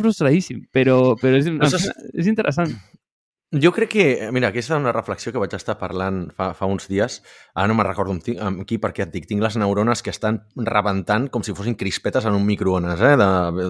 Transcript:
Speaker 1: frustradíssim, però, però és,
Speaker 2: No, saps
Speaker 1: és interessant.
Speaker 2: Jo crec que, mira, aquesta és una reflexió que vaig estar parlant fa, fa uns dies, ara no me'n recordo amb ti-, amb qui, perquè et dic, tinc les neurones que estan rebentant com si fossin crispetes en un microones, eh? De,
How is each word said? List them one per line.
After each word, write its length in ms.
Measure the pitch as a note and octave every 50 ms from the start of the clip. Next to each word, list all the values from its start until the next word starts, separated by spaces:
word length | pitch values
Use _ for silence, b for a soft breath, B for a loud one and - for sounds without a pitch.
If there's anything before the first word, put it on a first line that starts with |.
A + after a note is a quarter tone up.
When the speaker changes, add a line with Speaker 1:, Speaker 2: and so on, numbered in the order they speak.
Speaker 1:
frustradíssim, 640 | G#3+ A3+ G#3 - D#3+ C3 D3+ F#3 - - - - - _
però, 400 | - C3+ B2+ C3 C3 B2+ B2+ B2+ A2+ A#2
però 160 | C3 C3 B2+
és, 160 | C3+ D3 F3
Speaker 2:
No, 160 | D#3+ D3 D3+ C#3+
saps 220 | D#3 E3 G3 G3 - - - - -
Speaker 1:
és 100 | E3 E3 G#3+
interessant. 400 | A3 A3 G#3+ - C3+ E3 E3+ D#3 A#2 G2+ - _ _ _ _ _ _ _ _ _ _ _ _ -
Speaker 2:
Jo 180 | D#3+ C#3 C#3+ F3
crec 180 | F3 G#3 A3+ -
que, 120 | - G#3+ F3+ C#3 B2 - G#2+ G#2+ B2+
mira, 140 | C3 B2 G2+
aquesta 240 | F#2+ A#2+ A2 B2+ D#3+
és 60 | D3+
una 80 | C3+ A#2+
reflexió 380 | A#2 A2+ - - F#2+ - - A#2+
que 80 | A2 B2
vaig 140 | G2+ F#2+ -
estar 220 | F#2 - - G#2+ -
parlant 540 | G2 F2+ F#2 F#2 F#2+ F#2+ F#2+ F#2 E2+ D#2+ -
fa, 140 | - F#2 F#2
fa 140 | E2+ - G2
uns 220 | F#2+ G2 F#2 - -
dies, 300 | G2 G2 A2 B2 - - b b b b b b b
ara 140 | - G2 G#2+
no 60 | A2+ A2+
me'n 80 | G2+
recordo 240 | F#2+ F#2+ G2+ F#2+ F#2+
amb 100 | F#2+ E2
ti-, 140 | - A#2 A#2 F2
amb 220 | G#2+ F#2+ F#2+ F2 G2
qui, 100 | - A#2 G#2+
perquè 220 | G2+ - - - G2
et 60 | E2+ -
dic, 140 | F2+ D#2+ -
tinc 100 | G#2+ G2+
les 140 | A2 A2 G#2
neurones 460 | A2+ G#2 G2+ G2+ G#2 A2 A#2 A#2+ -
que 80 | - G2+
estan 300 | - - - G#2+ A2+ G#2 - _ -
rebentant 720 | C3+ A2+ - - G#2 G2 G#2 G2 G2 F2 - G#2 A2 C3+ -
com 140 | - A#2 -
si 80 | A2 F2+
fossin 220 | F2 G2+ A#2+ A2+ -
crispetes 480 | G2 G2 - - - G#2 - C3 G#2+
en 80 | A2 G2+
un 100 | G2+ G2+
microones, 540 | G#2 G2+ - G2 F#2 F#2 F2+ E2+ F2 F2 E2+
eh? 140 | A2 C#3 D3
De, 120 | B2+ G2+ F#2+ F#2 F#2 F2 E2+ E2+ F#2 F2+